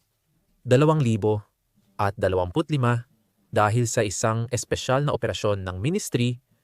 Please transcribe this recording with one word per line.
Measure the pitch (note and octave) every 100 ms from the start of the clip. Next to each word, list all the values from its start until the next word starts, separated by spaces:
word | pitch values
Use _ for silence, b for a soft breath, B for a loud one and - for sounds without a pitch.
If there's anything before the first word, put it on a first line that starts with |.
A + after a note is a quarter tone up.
| _ _ _ _ _ _ A#2+
dalawang | B2+ D3+ D#3
libo | A#2+ A2 G#2+ G#2+ - _ _ _ _ -
at | G2+ G2+
dalawamput | G2 F#2 F2+ D#3 E3
lima, | D3 A#2+ A#2+ - _ _ _ _
dahil | G#2+ G#2+ A#2 A#2
sa | -
isang | G#2 - A#2 A2+ A#2
espesyal | A#2+ - A#2+ - C3 D3
na |
operasyon | C3+ A2 F#2 G#2+ G2+
ng | F#2 F2+
Ministry | A#2+ G3 - B2+ A#2+ B2 _ _